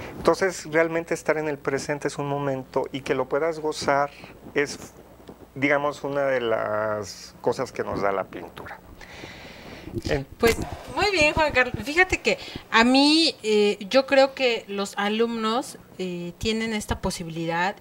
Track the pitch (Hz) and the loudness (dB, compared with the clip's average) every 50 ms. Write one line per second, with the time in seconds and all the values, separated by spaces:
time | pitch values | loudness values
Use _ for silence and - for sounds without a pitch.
0 | - - - - - 165 165 - 196 185 170 - - 156 151 165 165 165 165 165 | -14 -12 -12 0 2 2 4 4 2 0 0 -4 -6 0 2 2 2 2 0 -2
1 | 165 - 170 - - - 151 156 156 156 143 139 - 143 135 127 - - 147 143 | -2 -4 -4 -2 0 0 0 0 0 -2 -4 -4 -2 -2 -2 -2 -2 -2 -4 -2
2 | - 143 - 151 143 143 143 143 143 139 135 131 127 - - - - - - 131 | -4 -4 -4 -4 -4 -2 -2 -2 -2 -2 -2 -4 -6 -4 -4 -4 -2 -4 -6 -6
3 | - - 135 135 131 - 156 139 160 170 160 156 151 156 151 - - 147 139 143 | -4 -2 -2 -2 -2 -2 -2 -2 0 -2 -2 -4 -4 -6 -4 -2 0 2 2 2
4 | 143 143 - - - - - - - - - 143 143 - - - - - - - | 2 0 -4 -10 -20 -20 -20 -20 -16 -4 0 0 0 0 -4 -10 -14 -18 -20 -20
5 | - - - - - - - - - - - 135 135 143 147 143 143 147 139 - | -20 -20 -20 -20 -20 -20 -20 -20 -20 -16 -6 -2 0 2 2 2 2 -2 -4 -4
6 | - 139 139 143 139 135 131 123 120 113 110 110 110 107 107 107 110 110 107 107 | -6 -4 -2 -2 0 0 0 0 0 0 0 0 0 -2 -2 -2 -2 -2 -2 -4
7 | 101 - - - - - - - - 123 117 - 127 - - - 107 104 101 95 | -6 -8 -12 -16 -18 -20 -14 -4 -2 -2 -2 -2 -4 -6 -6 -6 -4 -4 -2 0
8 | 98 101 98 95 92 - - 92 87 85 - - - - - - - - - - | 0 2 2 0 -2 -4 -8 -14 -14 -14 -14 -14 -14 -14 -16 -16 -18 -20 -20 -20
9 | - - - - - - - - - - - - - - - - - - - - | -20 -18 -18 -16 -16 -16 -16 -16 -18 -18 -18 -18 -18 -18 -18 -16 -16 -12 -10 -6
10 | - - 151 139 139 - - - 233 - - - - - - - - - 247 311 | -2 -2 -2 -2 -2 -6 -2 2 2 2 2 2 -4 -8 -10 -12 -12 -8 -2 0
11 | 381 415 381 320 294 302 311 339 311 285 - 254 247 247 - - 208 277 302 359 | 0 2 4 4 4 4 4 2 2 4 4 2 2 2 0 -6 -6 2 4 4
12 | 370 - 330 - - 226 - - - - - - - - - 233 240 247 262 269 | 4 4 2 0 0 0 0 0 -4 -10 -14 -14 -4 2 4 6 6 6 6 6
13 | 285 294 311 320 330 269 - - - 220 214 208 208 208 196 - 208 185 247 269 | 6 6 6 6 4 2 0 -2 0 2 4 4 4 4 2 0 -2 2 2 2
14 | 262 262 277 269 269 269 269 - 262 240 226 - - 196 202 202 196 - - 202 | 4 6 6 6 6 6 4 0 0 0 0 -2 -4 -6 -4 -4 -4 -4 -4 -2
15 | 202 208 214 220 233 233 233 226 220 220 226 262 - - - - - - - - | -2 0 0 0 0 0 -2 -2 -2 0 0 -2 -2 -6 -10 -18 -20 -14 -10 -8
16 | 185 180 175 175 175 175 - - - 220 220 220 226 226 220 208 - - 196 - | -6 -6 -6 -6 -8 -8 -8 -4 -4 -2 -2 -2 -2 -2 -4 -4 -4 -4 -4 -4
17 | - 190 - - 170 165 160 170 165 165 165 170 180 196 - - | -4 -4 -4 -6 -8 -8 -6 -6 -4 -2 0 0 0 -2 -2 -6